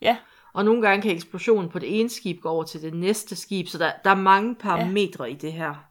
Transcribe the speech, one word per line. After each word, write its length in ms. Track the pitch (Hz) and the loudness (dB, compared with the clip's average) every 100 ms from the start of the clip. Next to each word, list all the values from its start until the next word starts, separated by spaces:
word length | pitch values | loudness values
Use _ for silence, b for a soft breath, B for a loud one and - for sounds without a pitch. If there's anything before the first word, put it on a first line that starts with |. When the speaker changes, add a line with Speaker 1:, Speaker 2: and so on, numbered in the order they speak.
Speaker 1:
Ja. 160 | 226 233 b b b | 0 0 b b b
Speaker 2:
Og 120 | 185 208 | 0 2
nogle 160 | 233 | 4
gange 200 | 208 196 | 4 2
kan 100 | 208 | 0
eksplosionen 580 | 170 - 180 - 214 170 | -2 -6 -4 2 2 2
på 100 | 180 | -6
det 200 | 139 214 | -2 0
ene 100 | 233 | -2
skib 320 | - 180 170 | -2 -6 -6
gå 80 | 160 | -4
over 140 | 165 | -4
til 180 | 160 156 | -4 -8
det 120 | 160 | -8
næste 420 | 170 185 220 - 180 | -4 -2 -2 -4 -12
skib, 320 | - 190 175 | -6 -6 -4
så 100 | 160 | -2
der, 140 | 160 - | -2 0
der 60 | 196 | 2
er 40 | 196 | 4
mange 400 | 190 196 226 240 | 6 4 4 -4
parametre 680 | 208 170 175 202 196 - | -2 0 0 0 0 -2
Speaker 1:
Ja. 80 | 120 | -8
Speaker 2:
i 40 | 147 | -8
det 180 | 156 | -8
her. 220 | 160 160 147 - | -6 -6 -8 -16